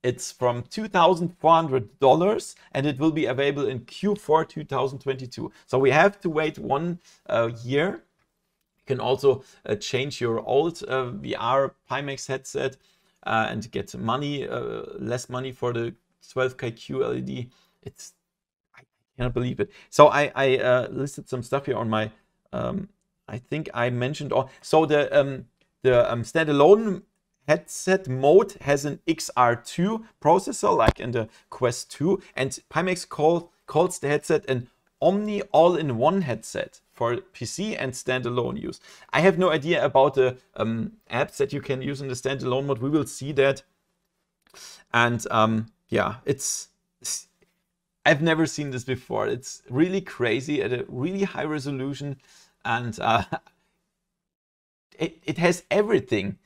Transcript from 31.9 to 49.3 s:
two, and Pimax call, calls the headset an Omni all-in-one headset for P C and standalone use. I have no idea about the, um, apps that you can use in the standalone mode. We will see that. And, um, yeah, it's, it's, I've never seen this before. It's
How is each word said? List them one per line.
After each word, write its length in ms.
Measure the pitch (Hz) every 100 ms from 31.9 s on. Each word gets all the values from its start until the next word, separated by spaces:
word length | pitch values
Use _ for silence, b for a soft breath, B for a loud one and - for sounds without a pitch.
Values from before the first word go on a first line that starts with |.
two, 320 | - 156 190 B -
and 220 | 131 - _
Pimax 380 | 156 185 175 -
call, 420 | - 151 170 175 _ -
calls 320 | 151 147 -
the 100 | 139
headset 360 | 147 - 151 -
an 180 | 127 127 _ _ _
Omni 400 | 165 196 214 202 -
all-in-one 720 | 143 170 160 156 113 139 196
headset 580 | 151 113 - - - _ _
for 240 | - 117 120
P 300 | - - 117
C 280 | - 214
and 180 | - 131
standalone 680 | 123 - 127 120 123 123 123
use. 200 | - - B B B
I 60 | 147
have 180 | 180 165
no 120 | 185
idea 320 | 156 143 160
about 300 | 135 139 143
the, 240 | 139 127 127 _ -
um, 360 | 113 113 - - _
apps 280 | 117 151 -
that 140 | 135
you 100 | 143
can 180 | - 131
use 220 | 139 139
in 60 | 139
the 60 |
standalone 520 | 127 135 135 127 127 139
mode. 140 | 127
We 100 | 131
will 160 | 151 131
see 260 | - 135
that. 300 | 139 139 139 _ _ _ _ _ _ _ _ _ B B B B
And, 320 | 117 120 120 -
um, 360 | 113 110 113 110 _ _
yeah, 280 | 113 95 113 -
it's, 420 | - - - - _ _ _
it's, 280 | - - - _ _ _ _ _ _ _
I've 160 | 147 151
never 240 | 165 160
seen 280 | 160 - 147
this 120 | 127
before. 420 | - 127 - 110
It's 360 | 107